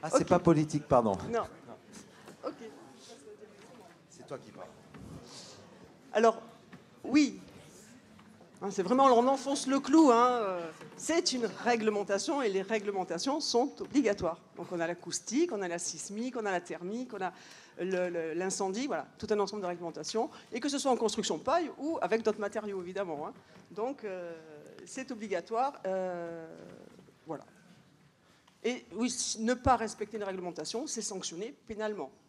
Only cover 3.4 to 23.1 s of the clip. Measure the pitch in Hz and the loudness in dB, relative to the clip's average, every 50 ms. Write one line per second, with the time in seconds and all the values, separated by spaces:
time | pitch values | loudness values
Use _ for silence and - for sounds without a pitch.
3.4 | 214 202 190 - - - - - - - - - - _ - - 120 - 143 120 | -20 -20 -20 -20 -20 -20 -20 -20 -20 -20 -20 -20 -20 _ -20 -20 -14 -12 -12 -12
4.4 | - 107 98 92 90 - - - - - - - - - - - - - - - | -12 -16 -18 -18 -18 -18 -18 -20 -20 -20 -20 -18 -16 -16 -16 -16 -16 -16 -18 -18
5.4 | - - - - - - - - - - - - - - - 214 226 226 220 - | -18 -18 -20 -20 -20 -20 -20 -20 -20 -20 -20 -20 -20 -2 2 6 6 6 4 4
6.4 | - - - - - - - - - - - - - - - 302 294 240 190 185 | -10 -18 -20 -20 -20 -20 -20 -20 -20 -20 -20 -14 -8 2 6 6 6 6 2 -8
7.4 | - - - - - - - - - - - - - - - - - - - - | -16 -18 -20 -20 -20 -20 -20 -20 -20 -20 -20 -20 -20 -20 -20 -20 -20 -20 -20 -20
8.4 | - - - - 180 202 190 - 180 185 254 262 277 269 247 226 240 262 277 269 | -20 -20 -16 -8 -8 -6 -2 -2 2 2 6 6 8 8 8 8 8 6 4 2
9.4 | 269 277 277 277 - 262 269 277 277 254 277 320 320 269 233 226 240 254 247 240 | 0 -2 -2 -2 0 2 0 0 2 8 10 10 12 12 10 10 8 6 4 2
10.4 | 214 196 185 175 170 160 160 - - - - - - - 311 339 339 - 254 254 | 0 -2 -2 -4 -6 -8 -10 -14 -18 -18 -16 -10 -2 2 2 2 2 2 0 0
11.4 | 233 202 170 - - 226 247 233 214 214 208 202 202 190 196 196 - - 320 285 | -2 -2 -4 -2 2 2 2 4 2 2 2 2 0 0 -2 -2 0 0 0 0
12.4 | 262 220 190 196 185 190 220 220 202 208 196 196 180 - 170 175 - 277 277 320 | 0 0 0 0 -2 0 -2 -2 -2 -2 -4 -4 -4 -4 -4 -4 -2 -2 -2 -2
13.4 | - - - 233 254 285 - - - - - 277 262 214 202 202 185 160 165 - | -2 0 2 2 2 2 -2 -10 -12 0 2 4 4 4 2 2 0 -4 -4 -4
14.4 | - - - - 170 175 185 170 165 165 175 175 - 175 160 - - - 208 277 | -12 -20 -12 -12 -10 -6 -4 -2 -2 -2 -2 -6 -6 -8 -8 -8 -6 -2 0 0
15.4 | 349 - 254 208 190 175 170 175 - - - 151 - - 202 214 233 262 247 247 | 2 2 0 -4 -2 -2 -4 -4 -4 -6 -8 -8 -10 -10 -6 -6 -6 -4 -4 -4
16.4 | 214 202 185 175 175 - 165 156 170 185 214 240 254 247 220 202 190 175 170 - | -2 0 -2 -2 -2 -4 -10 -8 -6 -6 -6 -6 -8 -8 -8 -6 -6 -6 -6 -10
17.4 | - - - - - - - - 175 185 190 185 180 180 175 170 160 160 156 170 | -20 -20 -20 -20 -20 -20 -8 -6 -2 -2 0 0 0 0 -2 -2 -4 -2 -4 -2
18.4 | 185 190 185 - 202 190 190 220 269 285 202 156 - - - - - - 214 208 | -2 -2 -2 -2 -2 -2 -2 -4 -4 -2 -4 -4 -6 -8 -12 -14 -4 -2 0 0
19.4 | 202 190 214 208 190 175 175 170 175 170 156 156 156 - - 220 240 320 - - | 0 0 -2 -6 -4 -4 -6 -4 -8 -8 -8 -8 -10 -4 -2 -2 -2 -2 -6 -16
20.4 | - - - 247 240 294 277 277 - 277 254 - 233 214 214 226 196 - 190 156 | -18 -10 -10 -4 -4 -2 -2 0 2 2 2 2 2 0 0 -2 -2 -2 -4 -2
21.4 | - 254 285 349 349 262 - - 269 311 330 196 - 180 208 226 220 220 208 214 | 0 0 0 0 0 -2 -6 -6 -4 -4 -2 -2 0 0 0 2 2 0 -2 0
22.4 | 208 202 196 226 208 208 196 190 175 175 185 196 202 175 | -4 -4 -4 -6 -6 -6 -6 -6 -8 -6 -6 -6 -4 -4